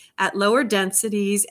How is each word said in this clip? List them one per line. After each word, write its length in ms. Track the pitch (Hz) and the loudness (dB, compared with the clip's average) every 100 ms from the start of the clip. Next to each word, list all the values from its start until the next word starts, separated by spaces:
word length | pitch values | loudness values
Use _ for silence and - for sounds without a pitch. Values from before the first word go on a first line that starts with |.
| - - | -14 -4
at 180 | 190 196 | -2 0
lower 280 | 202 254 | 2 2
densities 800 | 233 202 190 - 220 202 202 202 - | 2 0 0 -2 -2 -2 0 0 -2